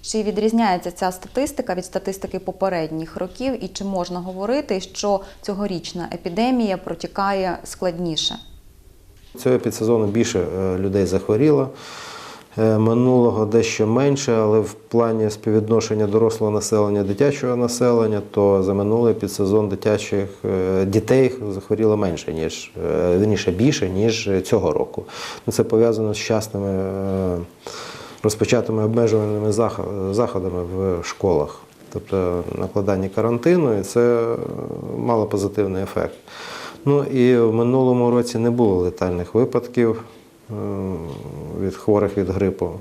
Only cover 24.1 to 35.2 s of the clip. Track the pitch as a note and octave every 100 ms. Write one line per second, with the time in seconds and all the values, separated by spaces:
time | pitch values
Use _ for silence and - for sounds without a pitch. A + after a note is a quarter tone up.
24.1 | A2 G2+ F#2+ - A2 F2 - - - -
25.1 | - - - - - A2 A2+ A#2 A2 G#2+
26.1 | G#2 - A2 G#2 G2 G2 F#2+ F#2+ G2 G2
27.1 | F#2+ F#2 F2 F2 - - - - - -
28.1 | - G#2+ - G#2 B2 G#2+ A2 G#2+ A2+ A#2
29.1 | A2 G#2 G#2+ G#2+ G#2 A2 - F#2 G2+ F#2+
30.1 | G2+ A#2 F#2+ F#2 F2+ F2 F#2 F#2+ F2 E2+
31.1 | - G2 D#2+ D2 - - - - G#2 -
32.1 | G2 F2+ F2+ E2+ - F#2+ - G2 F#2+ F#2+
33.1 | A2 A2+ A#2+ E3 F3+ C#3 G#2 - A#2+ A#2+
34.1 | A#2+ A#2 A#2 - - - - - A#2+ A#2+
35.1 | A#2